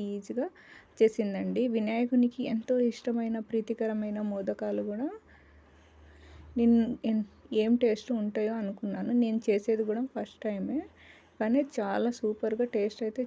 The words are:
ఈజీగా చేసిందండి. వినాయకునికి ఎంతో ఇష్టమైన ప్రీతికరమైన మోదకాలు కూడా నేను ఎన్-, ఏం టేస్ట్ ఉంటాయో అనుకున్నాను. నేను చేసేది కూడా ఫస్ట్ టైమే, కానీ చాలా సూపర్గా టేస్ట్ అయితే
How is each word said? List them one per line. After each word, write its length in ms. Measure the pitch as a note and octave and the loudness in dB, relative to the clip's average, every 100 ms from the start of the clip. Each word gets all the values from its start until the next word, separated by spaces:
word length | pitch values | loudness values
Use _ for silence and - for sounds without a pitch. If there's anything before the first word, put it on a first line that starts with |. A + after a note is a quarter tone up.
| G3+ | -2
ఈజీగా 340 | G3+ G3+ A3+ E4+ - - - - - | -6 -6 -4 -6 -8 -20 -20 -16 4
చేసిందండి. 640 | A3 - G#3 F#3+ F#3+ F#3+ B3 | 4 4 -2 -2 -2 0 0
వినాయకునికి 640 | A3 G#3+ A3+ B3 B3 A#3+ B3 B3 | 0 0 0 2 4 4 2 -4
ఎంతో 200 | A3+ A3 B3+ A#3+ | -4 0 2 2
ఇష్టమైన 440 | - B3+ A#3 A3+ A3+ G#3+ | 0 -2 -2 -2 -4 -2
ప్రీతికరమైన 680 | A3+ A3 A3 A3+ G#3+ G#3+ G#3 G#3 | -2 -2 -2 -2 -2 -4 -4 -4
మోదకాలు 520 | G3 G3 G#3 G#3 G#3 G#3 | -2 -4 -4 -2 -2 -4
కూడా 180 | G#3 D4 G#4+ - - - - - - - - - - - - - A#3+ | -4 -4 -6 -16 -20 -20 -20 -20 -20 -20 -20 -20 -20 -20 -20 -8 2
నేను 240 | A#3 A#3 A3+ - A3 | 6 6 4 -2 -2
ఎన్-, 120 | A3 G#3 - - A3 | 0 -2 -10 -4 0
ఏం 100 | G#3+ A#3+ | 2 4
టేస్ట్ 260 | A#3+ G#3+ - A#3 | 4 2 -2 -4
ఉంటాయో 340 | G#3 G#3+ G#3+ A3+ | -2 -2 -2 -2
అనుకున్నాను. 520 | G3 G3 G3+ F#3+ G3+ A#3+ | -4 -6 -6 -4 0 2
నేను 180 | A3+ A3 A3+ | 2 2 2
చేసేది 380 | G3+ G#3 A3 G#3+ | 2 2 0 0
కూడా 120 | A3 C4 A#3+ | -2 -4 -6
ఫస్ట్ 240 | G#3 - A3 | -8 -8 -6
టైమే, 340 | G3+ G3 C4 G4 - - - - - | -4 -4 -4 -6 -14 -20 -20 -20 -4
కానీ 220 | A3 C4 C#4+ - | 2 2 2 -2
చాలా 340 | G3+ G#3 A3+ A#3+ | -2 0 0 0
సూపర్గా 480 | G#3+ G#3+ A3 A3 A#3+ A3 | -2 -2 -2 0 0 0
టేస్ట్ 280 | G#3 - A3 | -2 -2 -6
అయితే 160 | A3 | -4